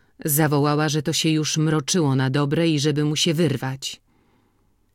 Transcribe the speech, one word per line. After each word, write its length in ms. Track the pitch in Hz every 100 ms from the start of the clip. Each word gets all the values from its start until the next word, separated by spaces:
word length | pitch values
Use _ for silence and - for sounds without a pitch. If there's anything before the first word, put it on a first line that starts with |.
| _ - 156
zawołała, 640 | 147 151 143 147 147 156
że 120 | 151
to 120 | 151
się 160 | 147 160
już 280 | 156 147 156
mroczyło 580 | 156 156 143 185 143 135
na 140 | 135
dobre 400 | 143 143 156 165
i 100 | 151
żeby 260 | 151 147 151
mu 100 | 151
się 180 | 175
wyrwać. 680 | 156 160 127 131 135 - - _ _ _ _ _ _ _ _ _